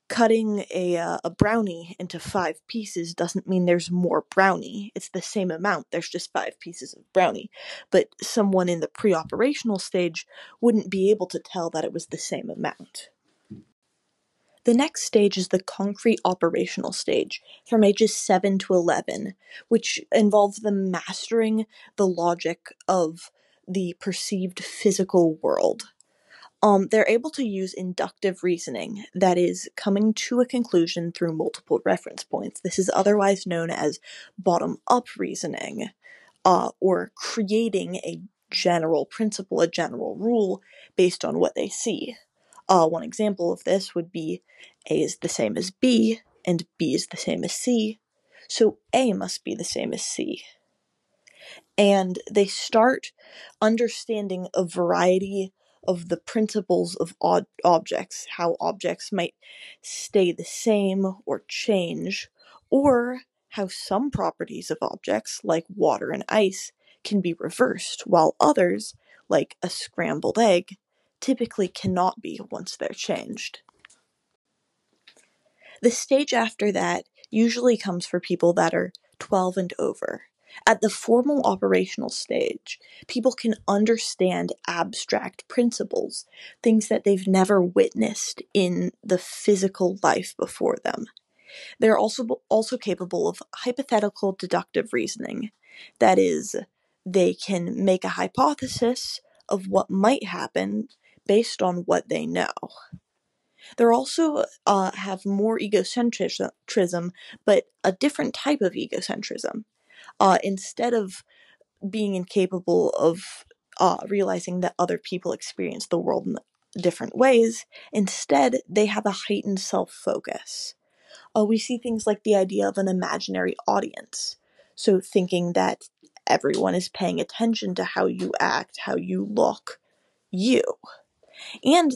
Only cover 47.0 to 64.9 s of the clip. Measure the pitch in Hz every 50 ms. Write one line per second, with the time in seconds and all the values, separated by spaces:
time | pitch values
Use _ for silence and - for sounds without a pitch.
47 | - - - - - - 160 175 - 175 - - - 254 247 226 214 214 220 -
48 | _ _ _ _ _ _ _ - - - - - 226 214 - _ _ _ - 254
49 | 262 240 190 - - 185 - - - - - - 170 - - - - - - -
50 | - - - - - - - - - - _ _ _ _ _ _ _ _ _ _
51 | _ _ _ _ _ _ _ _ - - - - _ _ _ - 208 202 202 196
52 | 185 185 180 - - - 214 208 202 196 - - - - - 226 226 254 262 -
53 | - - _ _ _ - - - - - _ _ 214 220 226 226 240 214 - -
54 | - - 226 214 202 196 185 180 180 - - - 185 170 175 180 175 170 180 175
55 | 180 185 185 190 196 196 196 196 190 190 _ _ _ _ _ _ - - 185 170
56 | 170 175 170 - _ - - 233 214 208 - 214 190 - 180 175 175 170 180 -
57 | 170 165 - _ - 175 180 175 190 - _ - - 180 170 165 - - - -
58 | 185 - - - - - - - 170 170 170 - - 170 208 190 - 170 175 -
59 | - - 208 185 175 - - _ _ - - - - - - _ _ - - -
60 | - - - 208 185 175 170 - 170 - - - - 233 214 208 196 190 190 196
61 | 190 190 190 - _ - - - - - - - - - 214 190 175 170 170 156
62 | 165 180 196 - - - _ _ _ _ _ - _ _ - 277 277 285 254 240
63 | 240 247 254 254 - _ _ _ _ _ - - 196 185 - - - - 190 208
64 | 269 294 - - 185 165 - _ 170 - - - 180 - 156 - - -